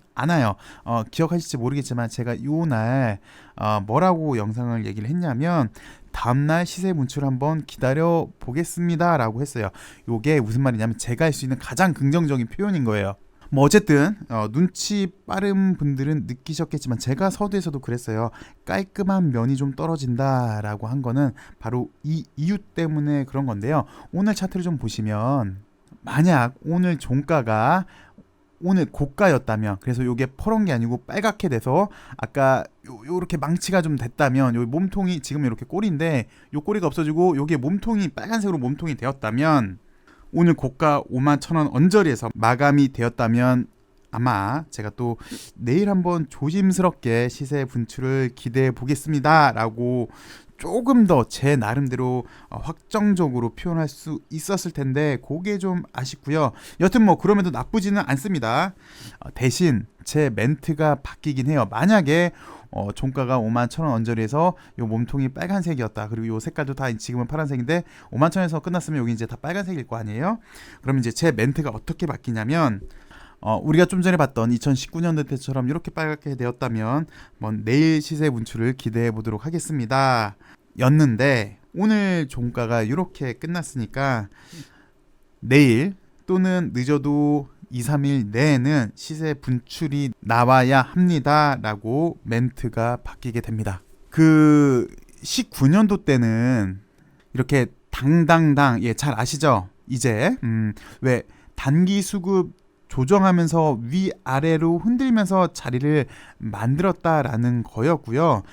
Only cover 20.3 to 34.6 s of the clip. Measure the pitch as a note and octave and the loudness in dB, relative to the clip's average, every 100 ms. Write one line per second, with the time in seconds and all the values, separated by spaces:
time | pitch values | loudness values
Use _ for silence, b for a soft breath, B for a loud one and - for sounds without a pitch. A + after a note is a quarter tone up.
20.3 | C3 A#2+ G#2+ G#2 G#2 A2 C3+ B2 B2+ C#3+ | 0 0 -4 -6 -6 -6 -4 -2 0 0
21.3 | B B - A2+ B2 A#2 - C#3+ D#3+ - | B B -12 -6 -4 -4 -8 -6 -6 -6
22.3 | - D#3+ G3 - - E3 D3+ D3 C#3+ C3+ | -6 -4 -4 -6 -6 -4 -2 0 -2 -2
23.3 | C#3 C3+ G#2 A2+ D3+ A2 B B F3 G#3 | -4 -4 -4 -2 -2 -2 B B -2 0
24.3 | G3+ F#3+ F#3 F3 D3 A2+ - G#2+ G#2+ A#2 | 0 -4 -4 -4 -4 -6 -4 -4 -2 0
25.3 | C#3 G#2 F#2+ - _ _ - - C3 F3 | -2 -2 -8 -16 _ _ -20 -6 2 4
26.3 | D3+ A#2+ - D3+ F3 F3+ D#3 - C3 C#3 | 4 2 -2 -4 0 0 -2 -2 -2 2
27.3 | D#3+ A2+ G#2+ A#2+ F3+ F#3+ B B - _ | 0 2 2 2 2 -2 B B -20 _
28.3 | _ _ _ E3+ F#3 D3+ - C#3+ - G3 | _ _ _ 0 2 2 -2 -6 2 4
29.3 | C3 - G#2+ G#2+ F#2+ - A#2+ B2 A#2+ C3 | 4 0 -2 -2 -4 -4 -2 -2 -2 -4
30.3 | - G#3 A3 G3+ B2 A#2 A#2+ - F#3+ G#3+ | -4 -2 0 0 0 -2 -4 -6 -4 -4
31.3 | G3+ F#3 A#2 B2+ C#3+ G3+ B B B - | -2 -2 -2 0 0 0 B B B -8
32.3 | C#3+ C3+ C3 - _ - A#2 A#2+ F3+ F3+ | 0 2 2 -2 _ -20 -20 -8 -6 -4
33.3 | E3 C#3+ F3 - F#3 D#3+ C#3 A#2 - C#3+ | -4 -2 -2 0 0 0 -2 -4 0 0
34.3 | C3 C3 A#2 | 2 2 0